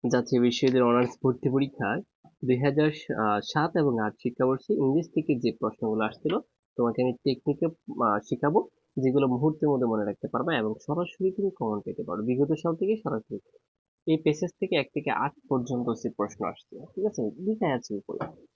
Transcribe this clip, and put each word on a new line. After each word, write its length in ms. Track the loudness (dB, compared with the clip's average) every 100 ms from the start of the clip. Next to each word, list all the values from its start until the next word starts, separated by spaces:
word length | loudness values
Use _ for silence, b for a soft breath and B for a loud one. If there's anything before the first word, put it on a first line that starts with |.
জাতীয় 340 | 2 0 2 2
বিশ্ববিদ্যালয়ের 500 | 4 4 2 4 4
অনার্স 220 | 4 2 0
ভর্তি 280 | -2 0 0
পরীক্ষায় 520 | 0 -2 -2 -4 -4 -8 _ -20 _
দুই 160 | 0 2
হাজার 320 | 2 4 2 0 -6 -2 0 0
সাত 260 | 0 0 0 2
এবং 160 | 2 2
আট 140 | -2 -2
শিক্ষাবর্ষে 520 | -8 0 0 0 0
ইংরেজি 360 | 0 2 2 0
থেকে 200 | -2 0
যে 160 | 0 0
প্রশ্নগুলো 500 | -2 -6 -2 -2 0
আসছিল, 300 | -2 -4 -2 -2 -4 _ _ -2
তোমাকে 220 | 0 2
আমি 120 | 0 0
টেকনিকে, 480 | -2 0 -2 0 -2 -4 -14 0
আহ, 180 | 2 2
শিখাবো, 380 | 0 0 2 2 0 _ _ 0
যেগুলো 300 | 2 4 2
মুহূর্তের 400 | 2 0 2 0
মধ্যে 160 | 2 2
মনে 180 | 0
রাখতে 220 | -2 -4 -4
পারবা 220 | -4 -2 0
এবং 140 | -2 -4
সরাসরি 480 | -4 -4 -4 -2 -4
তুমি 200 | 0 -4 -2
কমন 220 | -4 -4
পেতে 200 | -6 -10
পারো। 160 | -6 -4
বিগত 280 | -2 0 0 0
সাল 160 | -2
থেকে 200 | -2 -2 -2
সরাসরি 420 | -4 -6 -8 -14 _ _ _ _ _ _ -2
এই 120 | 0
প্যাসেজ 320 | 2 0 -4 _
থেকে 160 | -2 -2
এক 120 | -2
থেকে 180 | -4 -4 -2
আট 180 | -4 -6 _
পর্যন্ত 380 | -2 0 -4 -2 -4
যে 100 | -6
প্রশ্ন 300 | -4 -6 -4
আসছে, 300 | -8 -8 _ -18 -14
ঠিক 160 | -4 -4
আছে, 140 | -2 -6 -4
দুইটাই 360 | -4 -2 0
আছে 180 | -2 -4
উপরে। 260 | -10 -8 -10 -10 -12 -20